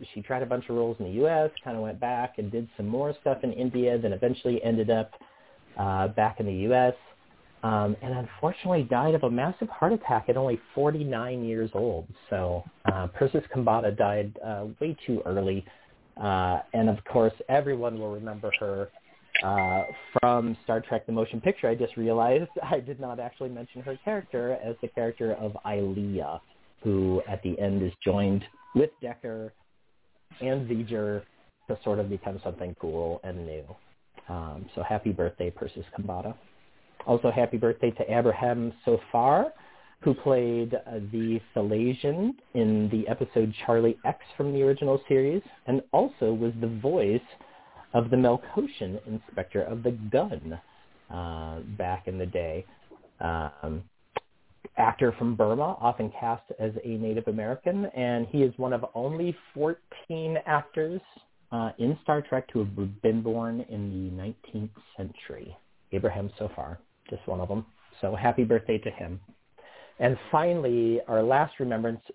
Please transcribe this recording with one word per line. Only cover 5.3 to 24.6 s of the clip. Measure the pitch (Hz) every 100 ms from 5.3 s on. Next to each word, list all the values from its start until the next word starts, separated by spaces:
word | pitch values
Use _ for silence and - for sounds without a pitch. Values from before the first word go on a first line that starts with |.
| - - - - -
uh, | 98 95 98
back | 104 110 -
in | 104
the |
U | 92 104
S. | 127 123 127 - - _ _ - -
Um, | 110 107 104 107
and | 123
unfortunately | 127 120 - 156 185 185 175
died | 123 123 151
of | 160
a | 131
massive | 120 147 - -
heart | - 170
attack | 220 - 117 -
at | 123
only | 135 117 -
forty-nine | - 143 151 147 120 123 127
years | 117 113 110
old. | 98 117 87 82 - -
So, | 98 90 87 - - -
uh, | 95 92
Persis | - 139 156 -
Khambatta | 131 117 110 104 104
died, | 101 104 104 107
uh, | 110 104 107 113
way | 156 151 -
too | 117
early. | - 95 95 98 - - - _ _ -
Uh, | 104 95 92 90 -
and | 117 110
of | 104
course, | - 123 110 - -
everyone | 139 143 127 120 113
will | 107
remember | 104 110 107 104 -
her, | 104 98 98 - _ _ _ -
uh, | 95 101 92 92 95 - - -
from | 123 120 117 113
Star | - 113
Trek | 117 113 -
The |
Motion | 113 113 117
Picture. | 180 202 127
I | 117
just | 120 -
realized | 113 113 117 135 170 -
<laughs> |
I | 135 151
did | 123 131
not | 131 120
actually | 120 - 131
mention | 120 120 127
her | 127 131
character | - 214 - 127 120 131